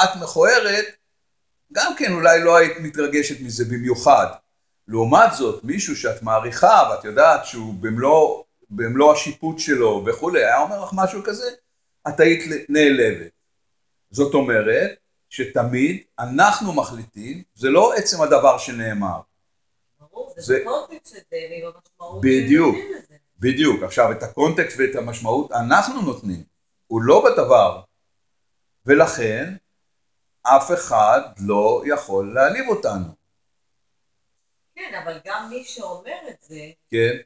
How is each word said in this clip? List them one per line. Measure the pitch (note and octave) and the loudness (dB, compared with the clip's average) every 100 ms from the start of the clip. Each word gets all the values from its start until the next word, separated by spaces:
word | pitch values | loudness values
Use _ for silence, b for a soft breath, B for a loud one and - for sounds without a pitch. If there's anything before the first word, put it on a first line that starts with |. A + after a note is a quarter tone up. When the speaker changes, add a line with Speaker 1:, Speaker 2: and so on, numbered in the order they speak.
Speaker 1:
"את | F#3 F#3 | 0 0
מכוערת", | E3 E3 F#3+ B3 G#3 G#3 G#3 - _ _ _ _ _ _ _ | -6 2 4 4 2 -2 -6 -14 _ _ _ _ _ _ _
גם | - D4 C#4+ | -4 -4 -2
כן | B3+ | -4
אולי | E3+ E3 E3+ | 2 4 4
לא | E3+ E3+ | 6 6
היית | E3 E3 | 4 0
מתרגשת | D#3 C#3+ C#3+ D3 D3 C3+ | -8 -6 -2 -2 -2 -8
מזה | B2+ A2 A2+ | -10 -6 -6
במיוחד. | B2 B2 A#2+ D3+ B2+ F#2 - _ _ _ _ - | -4 -4 0 4 4 2 -6 _ _ _ _ -8
לעומת | A2+ A#2 D3+ A3+ | -2 2 4 4
זאת, | - B3 - | 2 -4 -4
מישהו | B2 G3 - D3 | -8 -6 -6 -6
שאת | A#2+ - | -6 -6
מעריכה, | A2 A2 A#2 A#2 F#3 G#3+ B2 | -2 -2 -2 2 6 6 4
ואת | G2+ G#2+ | -2 -2
יודעת | A2 D#3+ D3 - | 4 4 4 -2
שהוא | A#2+ A2 | -12 -10
במלוא, | F#2+ A2 A2+ C3+ D#3 D3+ - - _ _ | -8 -6 -2 2 4 2 -2 -14 _ _
במלוא | G2+ A2+ C3 D3 | -8 -4 4 4
השיפוט | D3 C#3+ - D#3+ D#3 | 4 -2 -8 -10 -6
שלו | - C3 A2+ G#2 G2+ | -2 2 2 0 -4
וכולי, | A#2 E3 E3+ | -4 -2 0
היה | A2 B2+ | 2 2
אומר | D3 G3+ | 0 -6
לך | F#3 | -8
משהו | F#3+ F#3+ G3+ | -4 -4 -4
כזה, | G#3 G#3+ B3 - _ _ _ _ D3 | -8 -8 -10 -12 _ _ _ _ -8
את | D3+ | 2
היית | E3 E3 D#3+ D3+ - | 2 2 -4 -8 -2
נעלבת. | D3+ D3 C3+ A2+ E2+ E2 _ _ _ _ _ _ _ _ | 2 4 4 2 -2 -10 _ _ _ _ _ _ _ _
זאת | G#2 C#3+ | -2 0
אומרת | C#3+ B2 A2 G#2 B2+ G3 - _ _ _ | 0 2 0 2 0 -2 -6 _ _ _
שתמיד | - C3 C3 B2 B2+ D3 F#3+ - - | -10 -4 -4 -2 0 -2 -2 -12 -14
אנחנו | A#2+ C3+ G3+ G#3 G3+ | -6 2 2 2 -4
מחליטים, | D3+ A#2 A#2 A2 G2+ A2+ E3 - _ | -6 -6 -12 -16 -16 -16 -16 -20 _
זה | C3 | 2
לא | D#3 A3+ | 4 4
עצם | A3 - F3 | 2 -4 -2
הדבר | D3 C#3 C#3 B2 | 2 4 4 2
שנאמר. | - A#2+ A2+ G#2 G2 E2 - _ _ _ _ _ _ _ | -4 -8 -6 -4 -6 -8 -14 _ _ _ _ _ _ _
Speaker 2:
ברור, | _ - - - | _ -16 -16 -12
זה | |
Speaker 1:
זה | - - | -4 -4
Speaker 2:
בקונטקסט | A#3 D4 - D#4 - | -2 -8 -8 -18 -20
של | G#3 _ | -20 _
זה, | E3 D#3+ | -14 -14
ועם | E3+ E3 - | -14 -16 -18
המשמעות | _ _ - F#2+ | _ _ -18 -2
Speaker 1:
בדיוק, | C3 C3 B2 D#3 D#3 G2 | 0 2 4 4 4 0
Speaker 2:
שנותנים | - - | -6 -14
לזה. | - _ _ _ | -16 _ _ _
Speaker 1:
בדיוק. | B2 C3 D3+ G2+ | -4 0 0 0
עכשיו, | F#2 C3 A2+ | -2 0 0
את | G#2 | 0
הקונטקסט | A#2 - D3+ E3 D#3+ B2+ | -8 -2 0 0 -4 -2
ואת | C3 C3+ | -2 -2
המשמעות | A#2 A2+ A#2 B2+ D3+ | -8 -8 -4 -4 -2
אנחנו | A#2+ A#2 F3 G#3+ C4+ | -6 2 2 2 -4
נותנים, | E3 - G#2 F2 - _ _ _ _ | -6 -6 -8 -10 -14 _ _ _ _
הוא | A2+ | -2
לא | A#2 F#3 A#3+ | 4 6 6
בדבר. | G3+ B2 A#2+ F#2+ E2+ - _ _ _ _ _ _ _ _ _ B2+ | 2 4 4 4 0 -14 _ _ _ _ _ _ _ _ _ 2
ולכן, | D3+ D#3+ - A2 A2 D#3+ G3 _ _ _ _ _ _ _ _ | 4 4 0 -4 -4 -8 -14 _ _ _ _ _ _ _ _
אף | A#2+ C#3 - | 4 4 4
אחד | F3 - A#2 G#2+ B2+ - F#2+ | -4 0 2 4 2 0 -8
לא | G2+ G2+ G#2+ B2 C#3+ | -2 2 2 0 -2
יכול | D3 - G2 G2+ | -4 -2 -4 -2
להעליב | A#2+ C#3 A3+ C4 | 0 2 0 -4
אותנו. | - A#2+ G2 E2+ - _ _ _ _ _ _ _ _ _ _ _ _ _ _ _ E4+ | -4 -4 -6 -8 -14 _ _ _ _ _ _ _ _ _ _ _ _ _ _ _ -18
Speaker 2:
כן, | F#4 G3 | -14 -12
אבל | E3 D#3+ F#3+ | -12 -12 -10
גם | G#3+ A3 | -12 -10
מי | B3 | -14
שאומר | B3+ - G3 F3 B3 - - | -14 -14 -14 -14 -14 -16 -16
את | - | -20
זה, | _ D#3 D3+ _ _ | _ -20 -20 _ _
Speaker 1:
כן. | A2+ A#2 B2 | -2 -2 -2